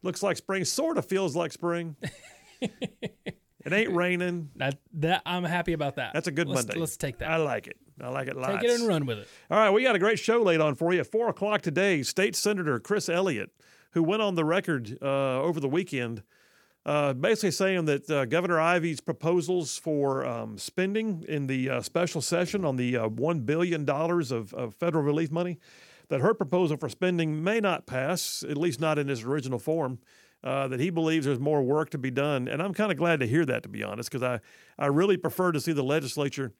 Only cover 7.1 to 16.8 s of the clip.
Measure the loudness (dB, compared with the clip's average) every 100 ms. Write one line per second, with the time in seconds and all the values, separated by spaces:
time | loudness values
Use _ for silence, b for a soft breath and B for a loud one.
7.1 | -6 -2 0 0 -2 -6 -18 _ -14 -8
8.1 | -6 -6 -4 -2 0 2 2 2 0 0
9.1 | -4 -8 B B 4 6 6 4 4 2
10.1 | 0 2 4 4 4 4 2 0 0 0
11.1 | 0 0 0 0 0 0 2 4 2 0
12.1 | 0 0 2 0 0 0 -2 0 -2 0
13.1 | 0 2 0 -6 _ b b b 0 2
14.1 | 4 2 2 2 2 2 -2 -2 -6 -2
15.1 | 0 2 0 0 0 0 0 0 -4 -4
16.1 | -6 -12 b b b b b